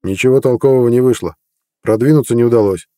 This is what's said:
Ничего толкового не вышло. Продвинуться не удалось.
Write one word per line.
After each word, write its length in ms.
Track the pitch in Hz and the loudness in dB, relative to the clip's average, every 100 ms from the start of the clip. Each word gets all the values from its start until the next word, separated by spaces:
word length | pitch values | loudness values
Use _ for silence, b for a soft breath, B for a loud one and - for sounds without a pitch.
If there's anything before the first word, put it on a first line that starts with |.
Ничего 380 | 95 95 127 135 | -8 -2 0 0
толкового 480 | 131 120 135 131 120 | 0 0 0 0 0
не 120 | 120 | 0
вышло. 360 | 127 117 87 - _ _ _ _ | 0 -2 -8 -12 _ _ _ _
Продвинуться 520 | - 110 131 156 123 | -4 0 2 2 0
не 100 | 120 | -2
удалось. 440 | 120 117 101 92 - | 2 2 0 -2 -10